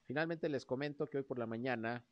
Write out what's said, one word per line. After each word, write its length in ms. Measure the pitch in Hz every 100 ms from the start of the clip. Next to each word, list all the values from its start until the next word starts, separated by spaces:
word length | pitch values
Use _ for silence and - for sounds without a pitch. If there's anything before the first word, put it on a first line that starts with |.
| -
Finalmente 440 | 135 165 165 160
les 160 | 135 -
comento 400 | 127 147 143 151
que 120 | 139
hoy 60 |
por 140 | 135 123
la 80 | 113
mañana, 600 | 113 131 120 113 120 -